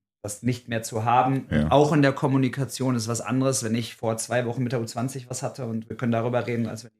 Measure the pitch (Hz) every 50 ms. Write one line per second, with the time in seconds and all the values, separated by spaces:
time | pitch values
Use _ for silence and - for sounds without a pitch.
0 | _ _ _ _ - 101 - - 117 123 123 - - - 117 113 110 - 123 110
1 | 110 120 120 127 127 135 135 131 113 - - 76 76 78 131 143 147 147 170 151
2 | 139 135 135 - 160 135 131 135 131 123 - 139 135 - - - 127 131 127 117
3 | 107 117 117 110 - 110 123 131 131 135 131 - 117 107 110 120 113 - - -
4 | - 110 113 113 - - 117 123 120 117 117 127 127 117 135 120 113 113 - 113
5 | 120 135 - 135 123 - 120 - 135 117 - - 127 113 113 113 110 113 107 -
6 | 127 117 117 113 113 123 123 120 107 120 120 117 117 107 101 110 - 117 _ _